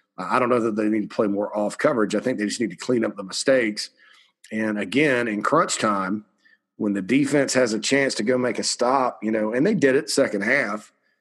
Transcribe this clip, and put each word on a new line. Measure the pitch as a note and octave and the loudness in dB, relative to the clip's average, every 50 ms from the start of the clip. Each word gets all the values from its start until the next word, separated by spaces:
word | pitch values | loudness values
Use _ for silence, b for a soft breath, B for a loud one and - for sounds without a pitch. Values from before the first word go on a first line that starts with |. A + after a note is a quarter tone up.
| b b _ | b b _
Uh, | F2+ F#2 F2+ | -12 -4 -2
I | A#2 B2+ | 0 0
don't | B2+ A#2+ | 2 2
know | B2 A#2+ | 2 2
that | A2+ A#2 G#2 | 2 0 0
they | A2 G#2+ G#2+ | 0 0 0
need | A2 G#2+ G2 - | 0 0 -2 -2
to | - | -2
play | - A2 | -2 0
more | G2+ G2+ G2+ G#2 - - | 0 0 -2 -4 -2 -2
off | G#2+ G#2 G2 - | -2 -2 -2 -2
coverage. | - - D3+ C#3 A2+ G#2 F#2+ G#2 | 0 0 2 2 2 2 2 0
I | G2+ | -2
think | - B2+ B2 G2+ | -2 -2 -2 -2
they | G#2 | -2
just | G2+ - - | -4 -2 -4
need | A2+ F#2 | -4 -4
to | F2 | -6
clean | - - - B2+ A2+ A2 | -6 -2 0 0 0 0
up | G#2+ - | -2 -4
the | G#2 | -8
mistakes. | G2 F#2 - - - C#3 C3+ B2+ A#2 G#2+ G#2+ - - - b b b b b b b b b _ - - | -10 -8 -8 -2 2 2 2 4 2 0 -2 -6 -10 -12 b b b b b b b b b _ -16 -8
And | A2 A2 A2 G#2+ G#2+ G#2 | -6 -4 -2 -2 -2 -4
again, | F#2+ F2+ - C#3 D#3 C#3+ B2+ A#2+ A#2+ A2+ | -4 -2 0 2 2 2 2 0 0 -2
in | G#2 G#2 | -2 -2
crunch | G#2 - C#3+ E3 G3 - - | 0 2 2 2 2 0 -2
time, | - A#2 A2 G2+ G2 F#2+ F#2 G#2 G#2+ - _ b b b b b b b _ _ | 0 0 0 0 0 -2 -2 -4 -6 -8 _ b b b b b b b _ _
when | - A2 G#2 | -4 -2 -2
the | G2+ G2 | -2 -2
defense | F#2+ F#2 C3+ C#3+ C#3 C3 D3 C#3+ C3 A#2 - | -2 0 2 2 2 2 2 2 2 2 2
has | C3 B2+ G#2+ | 2 2 2
a | A2 G#2+ | 0 -2
chance | - - C3+ C#3 C#3 B2+ - | 0 0 2 2 2 0 0
to | - | -2
go | G#2 B2 B2+ B2 | 0 0 0 0
make | B2 A#2+ G2+ G2+ | 0 -2 -2 -4
a | |
stop, | F#2+ - - - A#2+ B2 C3+ C3+ B2+ A#2+ - - | -4 -4 -2 0 0 2 2 2 0 -2 -4 -4
you | G#2 A2 | -4 -2
know, | A2+ A2 G#2+ G#2+ | 0 0 -2 -2
and | A#2 C3 D#3 | 0 2 2
they | G#3+ A3 | 2 4
did | D#3+ C3+ C3+ B2+ | 4 4 4 4
it | D3 - - | 2 0 0
second | - C#3 B2+ A2 A2 G2 | 2 2 2 2 0 -2
half, | G2 A#2 C#3 C#3+ A#2+ G#2 G#2+ G#2+ - - _ _ _ _ _ _ | 0 0 2 2 0 -2 -4 -8 -10 -16 _ _ _ _ _ _